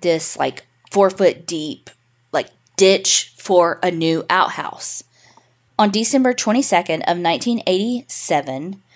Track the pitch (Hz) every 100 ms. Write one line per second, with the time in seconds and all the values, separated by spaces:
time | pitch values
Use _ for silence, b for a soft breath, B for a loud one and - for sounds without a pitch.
0 | 175 160 - - 135 - - _ _ 196
1 | 196 190 185 147 - 165 151 - - -
2 | _ _ _ 151 - _ _ - 190 190
3 | 190 - - - - 180 170 - 180 170
4 | 165 165 - 180 - - - - - -
5 | - b b b b b _ - 208 208
6 | 226 277 254 247 - 226 277 180 175 160
7 | - 175 170 170 240 233 - 185 220 247
8 | - - - 151 139 131 165 196 b